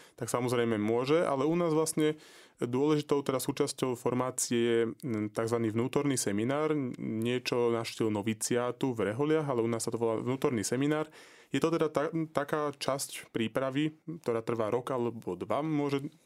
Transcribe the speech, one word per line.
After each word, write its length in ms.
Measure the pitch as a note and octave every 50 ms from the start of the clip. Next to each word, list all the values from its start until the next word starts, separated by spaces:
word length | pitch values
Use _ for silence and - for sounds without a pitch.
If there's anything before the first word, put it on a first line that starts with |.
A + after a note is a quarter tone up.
| - - _ -
tak 80 | B2 -
samozrejme 460 | - B2 B2 A#2+ B2+ A#2+ A#2 A#2 A2+
môže, 420 | G#2+ G#2 G#2+ A#2 A#2+ C3 C3+ D#3 E3+ F3+
ale 240 | - C#3 C3+ C3+ D#3
u 80 | E3
nás 160 | F3 F3 E3
vlastne 420 | D3+ D#3+ D#3+ D#3 - D#3+ D3+ D3+ D#3 - - - - - - - _ -
Dôležitou 640 | C3 A#2+ B2 B2+ C#3+ D3+ D#3 D3+ D3 - D3 C#3+ C3+
teda 160 | - C3+ B2+
súčasťou 560 | - - C#3 - C#3+ C3 - - C#3 C3 A#2+
formácie 640 | - - B2 B2 B2+ B2+ C3 B2+ - - - B2 A#2
je, 200 | A#2 A#2+ A#2 A#2 A#2 A2+ - - -
mm, 260 | C3+ A2 G#2+ G#2+ G#2+
takzvaný 400 | - - A2+ A2+ A#2+ A#2 A2+ A2
vnútorný 480 | G#2 A2+ A#2+ C3 - D3 C#3+ C#3+ C3+ A#2+
seminár, 560 | - G#2+ G2+ G2+ A2+ B2+ C#3 D3 D#3 D#3 D3+ D3 C3 B2 - -
niečo 720 | C3 B2+ A2+ A2 A2+ A#2+ B2 B2+ B2 - C3 B2 A#2+ A#2
na 140 | A#2 A2+ A2+
štýl 260 | - - - A#2 A2
noviciátu 800 | G#2+ G#2 G2 A2+ A2 G#2+ - - A#2+ A#2+ A#2+ B2 A#2+ - C3+ C3+
v 220 | A#2+ A2+ F#2+ G2 A2
Reholiach, 320 | B2 D3 D3+ D#3 D#3+ D3+ C#3+
ale 160 | C3 A#2 A2+
u 60 | A#2
nás 160 | A#2 A#2 -
sa 40 | A#2 A#2
to 40 | A2+
volá 220 | A#2 A2+ A2 A2
vnútorný 460 | A#2+ B2 C3 C3 - D3 B2+ G#2+ F#2+
seminár. 420 | - A#2+ B2+ C#3+ D3 D3+ D3+ D#3 - - - - - - - - _
Je 80 | - C3+
to 80 | D3 E3
teda 240 | E3 D#3+ D#3+ D3+
ta-, 200 | D#3 C#3 D3 E3 E3 E3 D#3+ D#3
taká 400 | - C#3+ C#3+ - D#3+ D3+ D3 D3
časť 560 | C#3 - - - C3+ C#3+ - - - - - -
prípravy, 640 | - A#2+ A2+ A2+ - C3 C3+ C3+ C3 D3 D3+ D#3 D#3 - - D#3+ E3 E3 -
ktorá 160 | B2 A#2 A2+
trvá 320 | A2+ A#2+ A#2+ A2+ A2 G#2
rok 160 | A2+ B2+ B2 -
alebo 480 | C3+ B2 A#2+ A#2+ A#2 A2+ - - F2+
dva, 240 | F2+ G2+ G2 G#2+ C3+
môže 400 | D#3 D#3+ D#3 C#3+ C#3+ C#3+ C#3 C#3 C#3 D3+ - - _